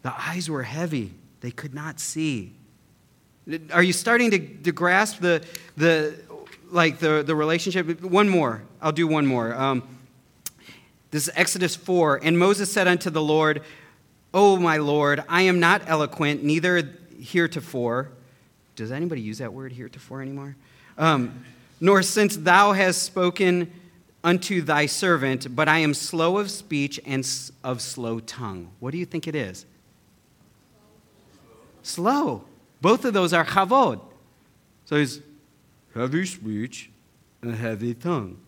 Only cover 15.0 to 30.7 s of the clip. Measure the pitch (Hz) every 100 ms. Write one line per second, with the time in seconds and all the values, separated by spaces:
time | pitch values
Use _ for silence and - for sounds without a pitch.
15 | 143 143 - 170 190 180 170 202 170 156
16 | 147 - 147 147 147 160 175 175 147 -
17 | - - 131 180 165 165 - 127 120 120
18 | 139 - - _ _ _ _ - 110 131
19 | 170 147 107 110 120 127 135 123 117 139
20 | - 131 135 139 139 139 _ _ - -
21 | 160 143 120 - - - _ _ 170 196
22 | 185 220 202 202 160 180 208 190 190 185
23 | - 190 180 175 185 180 170 - - _
24 | _ _ 170 180 - 185 151 147 151 -
25 | 190 165 135 131 131 127 156 160 156 143
26 | - 165 165 196 202 - - 147 139 -
27 | - 135 131 - - _ 131 123 - -
28 | 117 113 113 - 113 95 85 98 123 165
29 | 175 170 165 151 101 90 - _ _ _
30 | _ _ _ _ _ _ _